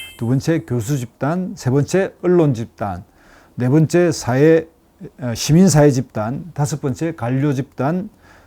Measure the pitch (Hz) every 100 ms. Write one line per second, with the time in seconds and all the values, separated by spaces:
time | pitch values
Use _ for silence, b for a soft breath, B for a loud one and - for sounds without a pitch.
0 | - - 117 131 139 165 160 123 107 143
1 | 120 _ 131 175 180 202 - 135 143 180
2 | 196 - 175 175 151 113 117 _ 104 90
3 | - b b b b - 123 147 156 175
4 | 175 - - 127 156 165 - _ _ _
5 | 175 - 123 113 - 156 190 147 147 127
6 | - - 107 139 175 - 147 160 143 120
7 | 165 - 117 131 147 131 131 - 131 180
8 | 208 b b b